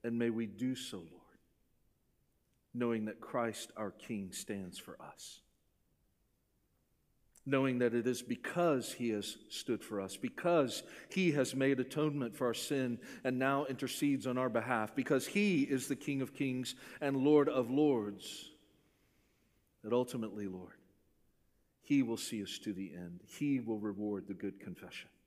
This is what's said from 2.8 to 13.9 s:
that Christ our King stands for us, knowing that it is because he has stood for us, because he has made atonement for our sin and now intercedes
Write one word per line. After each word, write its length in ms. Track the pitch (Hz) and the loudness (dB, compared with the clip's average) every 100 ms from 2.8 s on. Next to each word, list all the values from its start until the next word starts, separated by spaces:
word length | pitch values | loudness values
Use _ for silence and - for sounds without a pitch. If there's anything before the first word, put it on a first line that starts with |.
| 120 113 | 0 0
that 160 | 107 - | -2 -8
Christ 500 | - 127 117 107 - - | -6 -2 -2 -4 -12 -8
our 140 | 104 | -8
King 420 | - - 110 95 | -8 -8 -6 -6
stands 460 | - - 101 90 - | -10 -8 -8 -8 -12
for 180 | - - | -16 -16
us, 420 | - - - - _ _ _ _ _ _ _ _ _ _ _ _ _ _ _ _ _ _ _ - | -18 -16 -18 -18 _ _ _ _ _ _ _ _ _ _ _ _ _ _ _ _ _ _ _ -14
knowing 360 | - 135 135 123 | 0 2 4 4
that 120 | 120 | 2
it 140 | 120 117 | 4 2
is 160 | 123 | -2
because 720 | - 120 - 175 175 135 120 | -4 -6 -4 2 4 4 0
he 160 | - 117 | -4 0
has 260 | 107 101 - - | 0 -4 -10 -12
stood 340 | - - 110 | -10 -2 -4
for 160 | - 104 | -2 -4
us, 160 | 95 - | -4 -6
because 680 | 123 - 175 170 131 - - - - | -6 -2 4 4 4 -2 -10 -18 -6
he 220 | 190 180 | 2 4
has 220 | 147 127 | 4 2
made 260 | 131 135 131 | 4 2 4
atonement 540 | 127 156 151 143 120 | 0 0 0 0 -4
for 120 | - 123 | 0 0
our 80 | |
sin 440 | 113 - 139 127 117 - - | 0 -2 0 0 -2 -8 -4
and 140 | 127 127 | -2 2
now 280 | 135 139 143 | 4 4 0
intercedes 600 | 127 131 | -4 -4